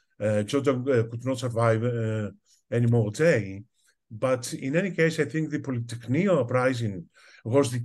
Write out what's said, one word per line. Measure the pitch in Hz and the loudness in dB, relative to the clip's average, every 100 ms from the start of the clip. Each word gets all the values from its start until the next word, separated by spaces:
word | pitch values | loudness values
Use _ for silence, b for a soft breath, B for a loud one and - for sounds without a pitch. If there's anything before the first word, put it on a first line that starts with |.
| b _ | b _
uh, | 107 107 | 0 0
Jordan, | 104 139 131 127 131 | 0 0 2 0 2
uh, | 123 117 | 2 2
could | 117 123 | -4 -6
not | 127 | -4
survive, | 123 113 117 110 | -4 2 2 4
uh, | 123 117 110 110 101 - _ b _ | 0 -2 -2 -2 -4 -10 _ b _
any | 117 120 | 2 4
more | 120 104 | 4 2
day. | 104 165 127 98 98 110 _ _ _ _ | 2 2 2 0 -10 -14 _ _ _ _
But | 107 131 127 123 | -6 -2 -2 -4
in | 165 135 160 | -8 -2 0
any | 196 | 0
case, | 170 160 160 | 2 0 2
I | 135 | -2
think | 156 147 | -2 -4
the | 143 | -4
Polytechnio | 135 123 117 - 117 139 202 160 | -4 -6 -6 -10 -2 0 2 2
uprising | 120 127 131 123 110 92 82 B B B | 2 2 2 0 -2 -6 -12 B B B
was | 113 139 139 | 0 2 2
the | 123 | -2